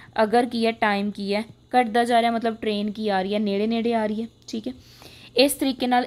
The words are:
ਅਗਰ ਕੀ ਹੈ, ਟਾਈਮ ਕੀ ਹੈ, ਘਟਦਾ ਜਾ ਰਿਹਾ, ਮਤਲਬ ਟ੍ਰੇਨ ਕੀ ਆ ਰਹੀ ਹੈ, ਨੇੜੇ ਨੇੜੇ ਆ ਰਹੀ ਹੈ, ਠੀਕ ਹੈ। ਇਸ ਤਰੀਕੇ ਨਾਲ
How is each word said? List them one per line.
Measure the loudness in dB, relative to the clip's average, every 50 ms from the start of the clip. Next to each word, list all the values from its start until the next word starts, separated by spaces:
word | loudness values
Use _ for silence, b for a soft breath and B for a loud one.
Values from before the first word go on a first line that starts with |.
| B B B 0 2
ਅਗਰ | 4 4 2 2
ਕੀ | 2 -2 -2 -2
ਹੈ, | -2 0
ਟਾਈਮ | 0 0 0 0 0 -2 -4
ਕੀ | -4 -6 -4 -2 -2
ਹੈ, | -2 -4
ਘਟਦਾ | -6 -12 _ _ 0 2 2 2 2 2 0 2
ਜਾ | 4 4 4
ਰਿਹਾ, | 4 2
ਮਤਲਬ | 0 0 -2 -2 -4
ਟ੍ਰੇਨ | -4 -4 -4 -2 -2 -4 -4
ਕੀ | -6 -4 -4 -2
ਆ | 0 0 0
ਰਹੀ | -2 -2
ਹੈ, | -2
ਨੇੜੇ | 0 0 0 0 0
ਨੇੜੇ | 0 0 0 0 0 0
ਆ | 0 0
ਰਹੀ | -2 -2 -4 -6
ਹੈ, | -8 _ _ -18 -10
ਠੀਕ | -10 -8 -8 -8
ਹੈ। | -12 B B B B B B B B B B B B
ਇਸ | 2 2 2 2
ਤਰੀਕੇ | 0 -2 -2 -2 -2 -2
ਨਾਲ | 0 2 0 0